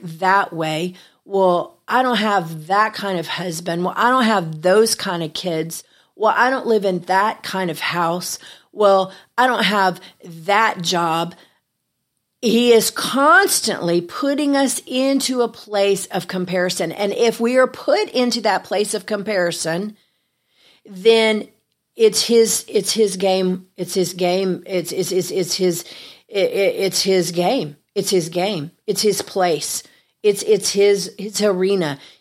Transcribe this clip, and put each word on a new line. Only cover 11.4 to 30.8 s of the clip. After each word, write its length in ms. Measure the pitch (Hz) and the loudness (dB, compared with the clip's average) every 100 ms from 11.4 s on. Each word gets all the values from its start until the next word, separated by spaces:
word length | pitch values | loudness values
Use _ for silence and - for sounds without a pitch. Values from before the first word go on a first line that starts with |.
| _ _ _ _ _ _ _ _ _ _ | _ _ _ _ _ _ _ _ _ _
He 320 | 233 226 240 | 0 4 6
is 180 | 226 - | 6 4
constantly 1120 | - - 262 294 359 403 - 220 165 170 175 | -4 -4 2 6 6 4 0 -2 -4 0 -2
putting 560 | 175 - 277 285 285 277 | -2 -4 -2 0 0 2
us 240 | 269 - - | 0 -2 -6
into 560 | 254 269 269 262 254 | -2 0 0 -2 -2
a 60 | 233 | -2
place 600 | - - 208 202 190 - | -6 -6 0 2 0 -4
of 200 | 185 180 | -8 -6
comparison. 640 | 185 180 185 180 180 165 | -6 -4 -2 -2 -2 -6
And 220 | 156 202 | -4 -4
if 260 | 196 233 226 | 0 0 0
we 180 | 240 254 | 0 2
are 100 | 254 | 2
put 420 | - - 349 427 | 0 0 0 0
into 320 | 254 247 233 | 0 0 0
that 240 | 208 185 - | 0 -2 -2
place 280 | 202 208 | -4 -2
of 120 | 208 - | -4 -6
comparison, 880 | 208 202 196 175 160 160 170 214 - _ _ _ _ _ _ _ _ - | -6 -2 -2 -2 -2 -4 -4 -6 -12 _ _ _ _ _ _ _ _ -20
then 640 | 185 220 226 220 214 - _ _ _ _ - | 0 4 4 4 0 -4 _ _ _ _ 2
it's 260 | 220 - | 4 4
his, 440 | - 233 220 - - | 4 4 4 0 -2
it's 240 | 208 190 | -2 -2
his 240 | 214 208 185 | 0 0 0
game. 520 | 190 185 185 185 - - | 0 2 0 -2 -8 -10
It's 160 | 175 | -6
his 200 | 196 180 | -2 -2
game. 500 | 180 180 185 190 175 - | -2 -2 0 -2 -4 -4
It's, 260 | 180 165 | -6 -4
it's, 220 | 170 175 | -6 -2
it's, 180 | 185 - | -2 -2
it's 220 | 185 - | -4 -4
his, 300 | - 185 165 - - - - _ | 0 0 -2 -8 -20 -20 -20 _
it, 240 | 202 180 | -2 0
it, 240 | 185 190 - | 2 0 0
it's 260 | 190 - | -2 0
his 300 | 190 190 170 | 2 2 2
game. 460 | 175 175 262 151 - _ 202 | 0 0 0 -4 -12 _ -6
It's 140 | 196 | 0
his 180 | 185 160 | 0 0
game. 440 | 175 196 180 143 - - | -2 -2 -4 -8 -10 -6
It's 140 | 196 | -2
his 200 | 214 196 | 0 -2
place. 640 | - 196 180 156 - - - _ _ _ | -4 -2 0 0 -4 -10 -12 _ _ _
It's, 200 | 208 196 | 0 0
it's 260 | - 202 - | 2 2 2
his, 440 | 202 | 2